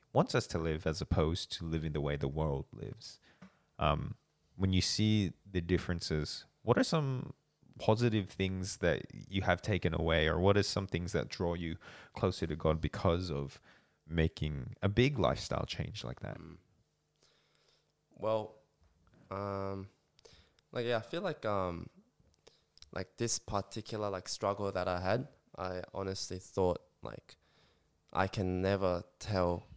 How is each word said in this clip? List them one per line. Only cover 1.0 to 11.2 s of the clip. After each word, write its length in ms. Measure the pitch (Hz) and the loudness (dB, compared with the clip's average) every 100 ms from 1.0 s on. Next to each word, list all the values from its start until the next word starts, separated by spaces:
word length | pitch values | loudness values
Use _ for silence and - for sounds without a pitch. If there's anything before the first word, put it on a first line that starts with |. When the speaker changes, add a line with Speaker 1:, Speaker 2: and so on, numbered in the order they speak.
Speaker 1:
opposed 500 | 80 - 78 82 - | 0 2 2 0 -4
to 120 | - 82 | -8 -2
living 280 | 80 78 | -2 -2
the 80 | 73 | -2
way 140 | 71 73 | -2 0
the 120 | 71 | -2
world 380 | 76 78 69 - | 0 0 -2 -6
lives. 480 | - 50 - - - _ _ - _ _ - | -10 -12 -12 -16 -18 _ _ -20 _ _ 0
Um, 360 | 76 76 69 - _ _ _ - | 2 2 -2 -10 _ _ _ -2
when 160 | 95 | 4
you 80 | 92 | 4
see 500 | - - 107 107 92 - 101 | 4 2 4 4 2 -4 -6
the 120 | 95 | -4
differences, 840 | 85 90 85 87 - 80 73 - - _ | 2 2 2 -4 0 -2 -2 -8 -14 _
what 160 | 110 123 | 2 4
are 60 | |
some 500 | 262 160 139 127 - - _ _ _ - | 4 2 0 -4 -6 -12 _ _ _ -2
positive 500 | - 110 120 110 92 | 4 6 6 4 0
things 480 | - 95 92 92 - | -2 0 0 -4 0
that 240 | 87 73 - 52 - | 2 2 -2 -12 -4
you 120 | 95 | 0
have 200 | 90 87 | 2 2
taken 320 | - 95 87 82 | 2 2 2 2
away, 320 | 82 80 78 | 2 4 4
or 120 | 80 | 4
what 160 | 95 101 | 6 6
are 60 | |
some 220 | 98 101 98 | 4 0 -2
things 260 | 85 87 | -2 0
that 140 | 87 | -2